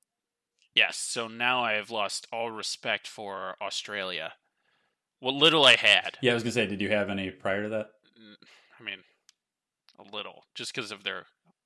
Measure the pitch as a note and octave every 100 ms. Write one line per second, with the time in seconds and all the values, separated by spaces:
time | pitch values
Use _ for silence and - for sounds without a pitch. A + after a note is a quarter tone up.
0 | _ _ _ _ _ _ _ - F#2+ -
1 | - B2 A2+ A2+ B2 B2+ A#2 G#2+ G2+ A2+
2 | G2 - - A#2 A2+ A2 G2 - B2 G#2
3 | - - G2+ F#2+ F#2+ - G2 - - G#2
4 | F#2 F2 D#2+ - _ _ _ _ _ _
5 | _ _ B2 C#3 D#3 D#3+ C3+ A2+ A2 G2
6 | - - B2+ A#2+ A#2 A2+ G#2 G2 G2+ G#2+
7 | G2+ G2 F#2 - G2 G2 G#2+ G#2+ G#2+ _
8 | _ _ G#2+ G#2 - - _ - A2 F#2+
9 | - _ _ _ _ _ _ _ _ -
10 | F#2+ G#2 F#2+ - - - A#2+ - G#2+ G2+
11 | G2+ F2+ - _ _ _